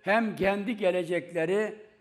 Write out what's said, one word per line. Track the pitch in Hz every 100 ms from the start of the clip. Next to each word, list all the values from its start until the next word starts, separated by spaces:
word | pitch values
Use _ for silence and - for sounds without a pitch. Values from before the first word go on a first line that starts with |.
hem | 185 220 220 170
kendi | 190 202 202 214
gelecekleri | 190 180 165 175 170 165 160 196 214 214 - _